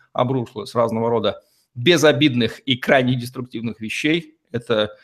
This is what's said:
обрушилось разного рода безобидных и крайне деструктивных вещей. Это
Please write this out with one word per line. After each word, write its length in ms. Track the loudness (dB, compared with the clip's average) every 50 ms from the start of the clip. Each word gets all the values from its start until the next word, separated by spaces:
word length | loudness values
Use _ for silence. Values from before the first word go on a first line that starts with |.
| _ _
обрушилось 640 | -2 -2 -2 0 0 -4 -4 -6 -10 -12 -10 -6 -2
разного 340 | 0 0 0 0 -2 -2 0
рода 320 | 0 0 0 -2 -4 -4 _ _ _ _ _ _ -8
безобидных 840 | -2 2 2 4 6 6 4 4 6 2 2 2 2 0 -2 -2 -6
и 160 | -4 -4 -4
крайне 360 | -2 2 2 2 4 4 2 0
деструктивных 640 | -2 -4 -8 -10 -12 -12 -12 -10 -8 -8 -8 -8 -8
вещей. 580 | -10 -10 -8 -4 -2 0 -2 -2 -4 -8 _ _ _ _
Это 380 | -10 -8 -4 -2 0 0 0 -2 -6 _